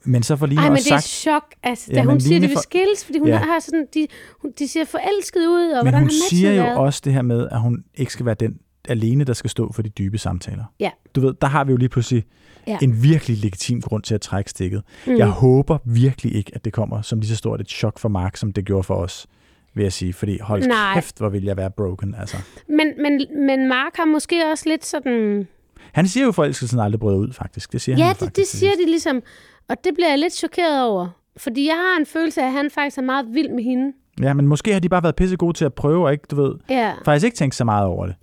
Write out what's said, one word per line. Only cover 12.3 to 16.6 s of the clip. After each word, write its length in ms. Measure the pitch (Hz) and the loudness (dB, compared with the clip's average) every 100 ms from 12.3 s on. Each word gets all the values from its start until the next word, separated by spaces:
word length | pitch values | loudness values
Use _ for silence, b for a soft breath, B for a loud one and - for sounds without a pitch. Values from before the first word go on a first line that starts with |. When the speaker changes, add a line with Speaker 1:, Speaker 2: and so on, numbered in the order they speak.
| b b b - | b b b -8
Speaker 2:
Ja. 100 | 202 | 0
Speaker 1:
en 220 | 135 110 | 2 4
virkelig 340 | 135 160 - 110 | 4 4 2 -2
legitim 440 | 104 92 - 120 | -4 -4 -4 -4
grund 220 | - 107 | -4 -6
til 120 | - 107 | -2 -4
at 60 | |
trække 280 | - 95 - | -2 -4 -4
stikket. 340 | - 92 101 B B - | -6 -4 -4 B B 0
Speaker 2:
Mm. 80 | 240 | 4
Speaker 1:
Jeg 100 | 107 | 4
håber 500 | 87 127 131 143 156 120 | 4 6 6 4 -2 0
virkelig 500 | 117 131 131 120 107 | 2 2 2 -2 -4
ikke, 160 | - | -4
at 100 | - | -8